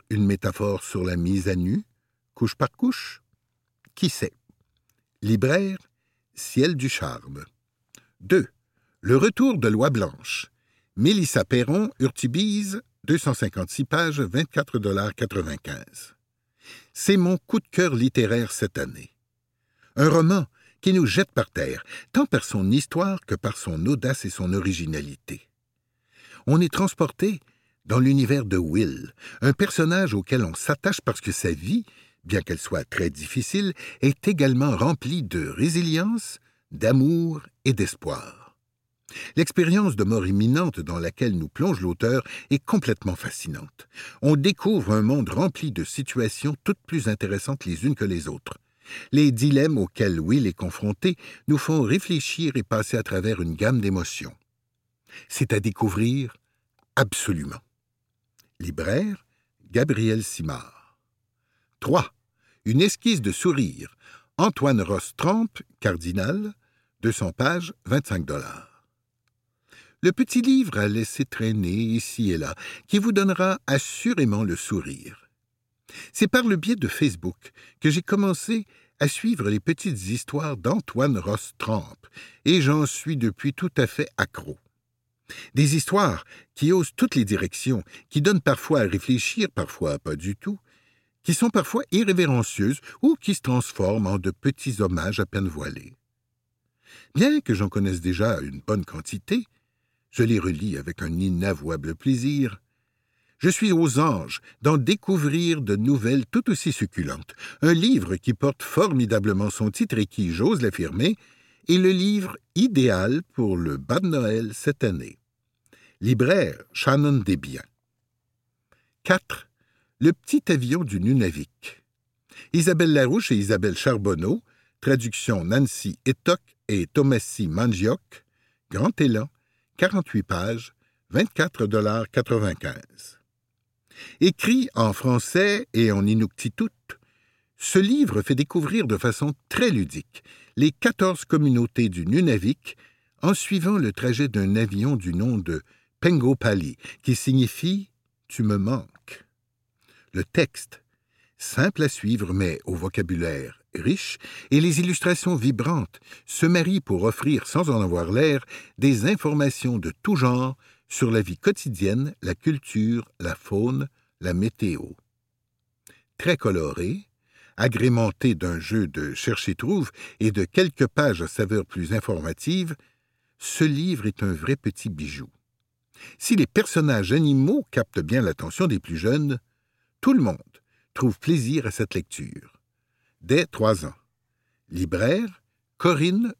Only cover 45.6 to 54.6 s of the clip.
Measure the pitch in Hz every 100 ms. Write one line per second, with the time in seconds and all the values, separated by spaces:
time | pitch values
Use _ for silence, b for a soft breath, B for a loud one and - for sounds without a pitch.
45.6 | 160 98 - - 135 127 113 - 147 147
46.6 | - 202 - 165 113 104 101 95 - 92
47.6 | 92 80 123 139 101 87 73 76 - -
48.6 | B B B B B 139 147 113 143 139
49.6 | 151 139 90 - 104 82 80 135 104 -
50.6 | 90 - 104 101 185 180 B B - 147
51.6 | - 160 113 175 - 165 - - 160 131
52.6 | 107 110 - 120 - 95 104 104 85 78
53.6 | 107 127 101 92 82 - - - _ _